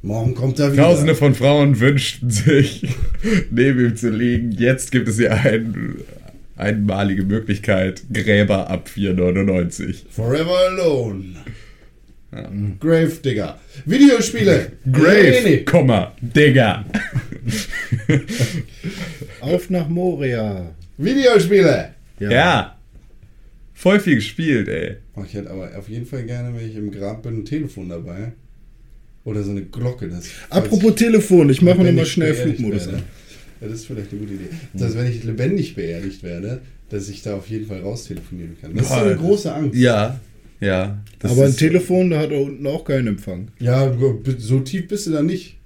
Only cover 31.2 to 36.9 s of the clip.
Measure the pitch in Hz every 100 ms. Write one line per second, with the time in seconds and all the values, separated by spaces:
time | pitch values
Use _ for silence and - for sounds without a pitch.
31.2 | 214 180 143 139 175 180 180 170 160 -
32.2 | 160 135 123 - 110 98 87 90 - -
33.2 | - - - - 107 113 - 117 104 101
34.2 | 104 95 90 82 - 95 117 110 123 113
35.2 | 117 110 135 196 139 - 82 85 95 95
36.2 | 90 85 101 127 - - -